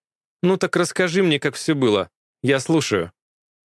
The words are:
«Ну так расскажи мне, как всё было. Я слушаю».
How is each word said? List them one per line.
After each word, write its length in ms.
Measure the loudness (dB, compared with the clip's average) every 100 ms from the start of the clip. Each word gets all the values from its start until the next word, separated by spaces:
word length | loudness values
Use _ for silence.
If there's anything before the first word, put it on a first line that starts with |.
| _ _ _ _
«Ну 140 | 0 0
так 180 | 0 0
расскажи 480 | -2 -2 0 2
мне, 160 | 2 0
как 160 | -2 -4
всё 180 | -4
было. 360 | 0 2 2 -2 _ _ _
Я 160 | 0 0
слушаю». 520 | 2 0 0 -2 -2 _ _ _ _ _